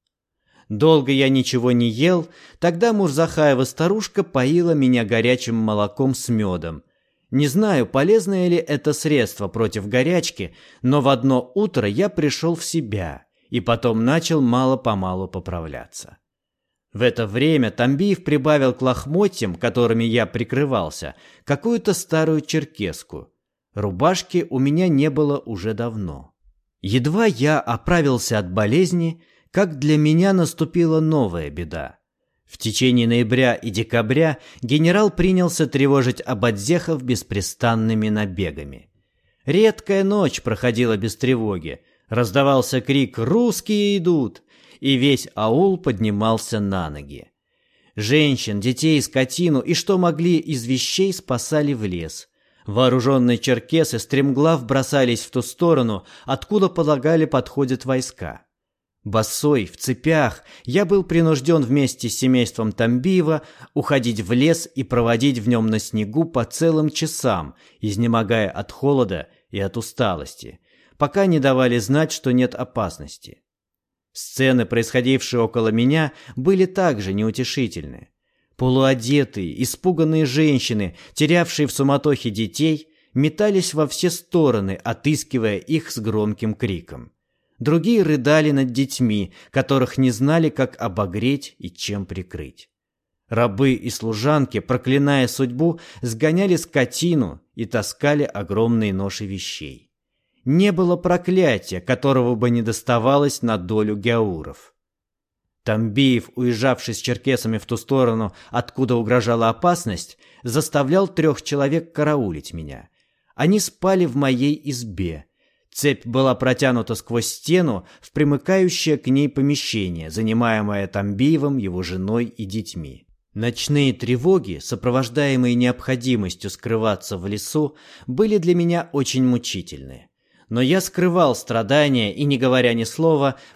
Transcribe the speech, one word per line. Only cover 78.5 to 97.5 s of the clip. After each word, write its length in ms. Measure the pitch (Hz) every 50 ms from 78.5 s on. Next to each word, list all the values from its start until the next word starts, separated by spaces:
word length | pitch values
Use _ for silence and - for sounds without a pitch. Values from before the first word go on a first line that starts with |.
| _
Полуодетые, 1080 | - 127 131 127 135 135 135 135 120 113 123 143 147 131 - - 104 92 80 69 - 127
испуганные 640 | - - - - 185 175 151 160 156 160 156 156
женщины, 680 | 127 123 151 156 151 143 127 - - 117 107 98 87 - - - - -
терявшие 520 | - 151 151 175 175 170 170 - - 151
в 60 | 123 -
суматохе 560 | - 139 139 139 139 - 156 139 - - 120
детей, 600 | 98 104 113 101 - - 151 160 156 151 - _ _ _ _ _ -
метались 580 | 131 143 151 156 - 208 214 202 190 175 - 147
во 140 | 151 151
все 240 | 139 - - - 175
стороны, 680 | 170 - - _ - 175 156 135 117 107 98 95 95 - -
отыскивая 720 | 120 110 - - 147 156 135 - - - 123 113 110 101
их 340 | 92 - - 156 151 - -
с 80 | - 117
громким 560 | 107 113 104 107 107 107 101 - 117 110 104
криком. 580 | - - 104 95 82 82 - - 64 60 - _ _ _ _ _ _ _ _ _ -
Другие 440 | 120 139 156 170 160 220 240 214 180
рыдали 480 | 156 151 135 117 143 151 156 156 151
над 220 | 143 135 135 127 117
детьми, 600 | 127 139 131 - - 131 113 107 104 95 - - - - _
которых 460 | - 135 131 - 139 135 127 123 - 135
не 120 | 131 127
знали, 380 | 117 107 135 143 160 170 160 151
как 320 | - - 131 123 - -
обогреть 760 | - 110 90 107 101 92 87 107 110 127 143 139 - - - -
и 120 | - 85
чем 360 | - - - - 101 101 95
прикрыть. 640 | - - 92 90 - - 85 78 - - - - _ _ _ _ _ _ _ _ _ _ _ _ _
Рабы 460 | 117 113 120 113 98 101 139 135 127
и 160 | - - 120
служанки, 680 | - - 110 113 110 104 113 147 151 147 131 - - 104
проклиная 680 | - - 127 123 - 127 131 139 143 143 143 135 127 117
судьбу, 500 | - - 135 123 120 131 160 170 160 170 - - - - -
сгоняли 540 | 120 113 113 147 151 160 180 202 190 175
скотину 840 | 151 - - - 143 127 - - - 165 175 170 147 113 82 69 - - _